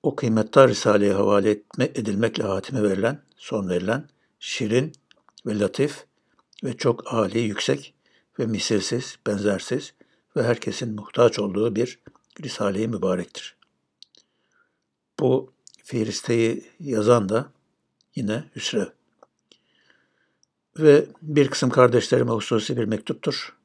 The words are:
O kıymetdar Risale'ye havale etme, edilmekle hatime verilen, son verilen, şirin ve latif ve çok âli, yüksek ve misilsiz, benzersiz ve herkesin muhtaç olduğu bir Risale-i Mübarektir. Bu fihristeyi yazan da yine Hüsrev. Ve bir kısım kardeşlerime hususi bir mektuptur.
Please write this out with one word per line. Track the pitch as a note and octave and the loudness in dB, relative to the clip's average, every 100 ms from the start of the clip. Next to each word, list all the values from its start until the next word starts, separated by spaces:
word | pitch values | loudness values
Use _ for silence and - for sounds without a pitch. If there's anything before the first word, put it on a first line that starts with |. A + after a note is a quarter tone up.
O | D3 - | -2 -2
kıymetdar | A#2+ A2 A2 C#3+ C3 | 0 0 4 6 6
Risale'ye | G#2+ A2 G#2 G2+ | 6 2 4 4
havale | G2 G2+ G2+ G2+ | 2 2 2 2
etme, | G#2 _ - B2+ | -2 _ -4 -4
edilmekle | C#3+ A2 G2 A2+ - | -2 -4 -2 -2 -2
hatime | G2+ F#2+ - C3 | -4 -4 -4 -2
verilen, | G#2 F#2+ A2+ C#3+ _ _ | 0 0 -2 -4 _ _
son | - A2 F#2 | -8 -6 -2
verilen, | F2+ F#2 B2+ D#3 _ _ _ | -2 -2 -4 -6 _ _ _
şirin | - - A2 A#2 D#3 - _ _ _ - A#2 | -12 -6 0 0 -2 -10 _ _ _ -14 -6
ve | G#2 | -2
latif | G2+ - C#3+ - - _ _ _ _ - | -2 0 -4 -4 -20 _ _ _ _ -12
ve | C3 - | -10 -2
çok | B2+ A#2 - | -2 -2 -4
âli, | A#2 G2+ A2 | -2 0 -2
yüksek | A2+ G2 - C#3 - _ _ _ _ - | -2 -4 -2 -4 -6 _ _ _ _ -6
ve | A#2 | -4
misilsiz, | G#2 - G#2+ - B2 - - - | -4 0 -2 0 -6 -6 -8 -6
benzersiz | G2+ G2+ F#2+ - C3 - _ _ _ _ D#3 | -2 -2 -2 -4 -6 -8 _ _ _ _ -2
ve | |
herkesin | A#2+ A#2 - - A#2+ G#2+ | 0 -2 -4 -6 -8 -8
muhtaç | - - A#2+ - | -6 4 4 4
olduğu | G2+ F#2+ A#2 G#2+ | -4 -2 -2 -2
bir | B2 - - _ _ - | -4 -6 -20 _ _ -14
Risale-i | B2 - G#2 G2 A2+ | -12 -4 -4 -2 -4
Mübarektir. | G#2+ F#2+ F#2 F2 - - _ _ _ _ _ - _ _ _ _ _ _ _ _ _ _ - | -2 -2 -2 -6 -14 -18 _ _ _ _ _ -20 _ _ _ _ _ _ _ _ _ _ -2
Bu | B2+ C3 - _ - - | 0 0 -4 _ -20 -20
fihristeyi | - B2 A2 - - A#2+ A2+ - - _ | -10 -6 -4 -6 -2 0 0 -2 -10 _
yazan | D3 A2 G#2+ A#2+ G2 | -6 0 4 4 4
da | A2+ C3+ _ _ _ _ _ _ - | -2 -4 _ _ _ _ _ _ -6
yine | G#2 A2+ - - | -4 -4 -8 -10
Hüsrev. | - A3+ - _ _ _ _ _ _ _ _ _ _ _ _ _ _ _ _ _ _ - | -6 -4 -6 _ _ _ _ _ _ _ _ _ _ _ _ _ _ _ _ _ _ 4
Ve | D#3 D3 D3 - | 8 8 4 -12
bir | D#3 D3 C3+ | -2 2 2
kısım | - B2+ | 2 2
kardeşlerime | B2+ B2 A#2+ - B2 B2 | 6 6 6 2 2 2
hususi | A2+ - A2+ G#2 B2 | -2 0 -2 0 -4
bir | G#2+ | -2
mektuptur. | G#2+ - - - - - _ | -4 -6 -6 -4 -6 -10 _